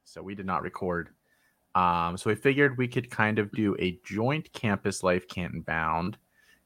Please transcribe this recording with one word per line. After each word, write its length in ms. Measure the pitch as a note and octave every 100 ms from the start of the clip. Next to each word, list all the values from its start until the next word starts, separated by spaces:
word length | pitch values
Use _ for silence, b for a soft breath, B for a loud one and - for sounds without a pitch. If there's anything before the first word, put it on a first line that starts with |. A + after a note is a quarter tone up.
| -
so 180 | E2
we 120 | F#2 G2+
did 100 | F#2+
not 160 | E2+
record. 480 | F2+ - F#2 E2+ D#2+ _ _ _ _ _ _
Um, 440 | F#2 F2+ F2 E2+ F2+
so 120 | A2+
we 60 | G#2
figured 420 | C#3 C3+ C#3+ B2+
we 120 | B2+
could 200 | C3 B2
kind 300 | - G#2+ G#2+
of 100 | G#2
do 260 | - G#2 -
a 180 | F#2 E2+
joint 480 | - G2 A#2+ D#3 -
campus 520 | - A2+ G2 G#2 -
life 220 | F#2 F2+ -
Canton 320 | F#2+ F2 E2
bound, 560 | D#2+ D#2+ D#2+ D#2+ F2+ - _ _ _ _